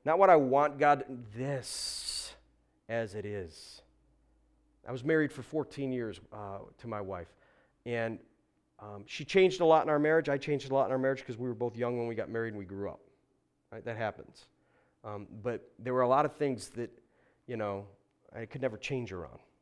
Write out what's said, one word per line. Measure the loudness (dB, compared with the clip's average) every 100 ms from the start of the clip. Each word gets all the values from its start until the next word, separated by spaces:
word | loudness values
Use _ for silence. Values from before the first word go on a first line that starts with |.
not | 2 8
what | 10
I | 10
want | 8 4 4 4
God, | 4 4 2 -10 -10
this | -6 -4 -4 -6 -8 -8 -8 -8 -8 -10 -16 _ _ _ _ -6
as | -4 -4
it | -6
is. | -6 -6 -8 -12 -20 -20 _ _ _ _ _ _ _ _ _ _ -10
I |
was | -6
married | 2 2 2
for | -2
fourteen | -6 -6 -4 -4 -4
years, | -2 -4 -8 -14
uh, | -14 -12 -12 -14 -16
to | -10
my | -8
wife, | -6 -8 -10 _ _ _ _ _ -6
and, | -4 -2 -6 -14 _ _ _ _ -18
um, | -14 -14 -12
she | -12
changed | 0 4 4 6
a |
lot | 6 6
in | 6
our | 2
marriage. | 4 4 2
I | -2
changed | -2 -4 0
a |
lot | 0
in | 2
our | 2
marriage | 0 -2
'cause | -6 -8
we | -6
were |
both | -4 -4
young | -2 -2 -2
when | -4
we |
got | -4 -4
married | -4 -4
and | -6
we | -8
grew | -8 -8
up. | -10 _ _ _ _ _ _ -18
Right? | -12
That | -8 -4
happens. | -4 -6 -14 -20 -20 _ _ _ _ _
Um, | -12 -12 -12 -10
but | -6 -6 -10 -12
there | -2
were | 2
a | 4
lot | 4 2
of | 0
things | -2 -2 -8
that, | -10 -10 -12 _ _ _ _ -10
you | -6
know, | -4 -6 -10 -18 _ _ _
I | -14
could | -12 -4
never | -4 -4
change | -6 -6 -6
her | -10
on. | -12 -16 _ _